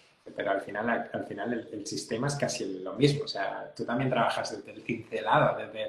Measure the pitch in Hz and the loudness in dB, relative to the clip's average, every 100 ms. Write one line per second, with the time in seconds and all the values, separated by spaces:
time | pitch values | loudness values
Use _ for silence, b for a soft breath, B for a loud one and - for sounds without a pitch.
0 | b b - - 101 98 - 101 117 117 | b b -14 -4 0 0 0 -2 0 0
1 | - 107 98 101 110 117 - 104 101 - | -2 -6 -6 -4 -2 -4 -4 -10 -8 -8
2 | - 113 143 - 120 - 98 92 92 98 | -4 -2 0 0 0 -2 -4 -6 -6 4
3 | 143 143 - 104 95 - - - 117 123 | 6 6 0 -2 -2 -4 -8 -6 -2 0
4 | 131 123 107 - 98 110 - - - 113 | 2 4 4 2 -2 -6 -10 -12 -6 -6
5 | - 110 107 139 127 107 107 110 | -4 -2 4 6 6 4 -4 -4